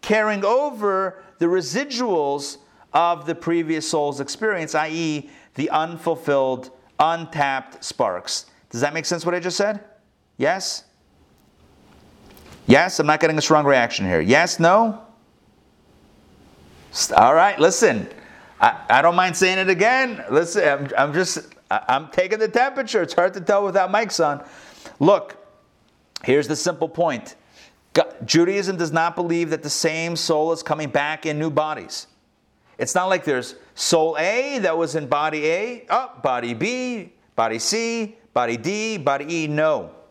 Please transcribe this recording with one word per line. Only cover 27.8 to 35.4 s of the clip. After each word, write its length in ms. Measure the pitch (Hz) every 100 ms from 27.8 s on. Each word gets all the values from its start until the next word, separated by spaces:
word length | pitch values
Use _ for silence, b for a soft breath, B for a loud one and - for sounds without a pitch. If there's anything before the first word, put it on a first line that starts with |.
| _
Go-, 180 | - - -
Judaism 520 | 113 165 170 196 190 185
does 160 | 170
not 240 | 160 165 139
believe 340 | 175 170 165
that 120 | 156
the 80 | 147
same 460 | - 165 160 165 170
soul 360 | - 156 160
is 100 | 160
coming 260 | - 151 147
back 380 | 143 147 156 160
in 120 | 147
new 120 | 160
bodies. 560 | 147 156 147 85 - - _ _ _ _ _ b b
It's 160 | 127
not 120 | 185 185
like 180 | 185
there's 300 | 156 131 120 - B
soul 420 | - - 165 160 156
A 400 | 170 226 277 277
that 180 | 185 165
was 180 | 160 156
in 100 | 139
body 400 | 147 156 151